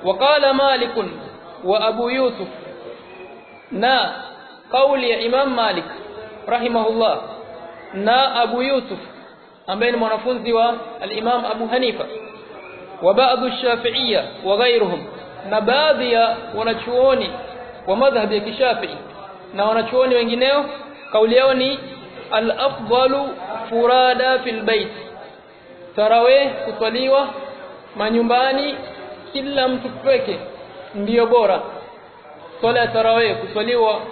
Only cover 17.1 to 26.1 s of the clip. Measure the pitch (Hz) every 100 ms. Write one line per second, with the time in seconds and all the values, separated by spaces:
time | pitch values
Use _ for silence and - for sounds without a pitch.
17.1 | 254 190 - - - - - - 202 269
18.1 | 240 214 208 208 226 254 226 - - -
19.1 | - - - - 196 208 226 226 254 262
20.1 | 240 233 240 262 285 285 - - - -
21.1 | 214 220 240 269 262 262 277 - - -
22.1 | - - 220 226 - 277 277 214 247 262
23.1 | 277 277 - - 220 - 226 240 254 254
24.1 | 247 254 262 254 226 214 220 196 - -
25.1 | - - - - - - - - - 214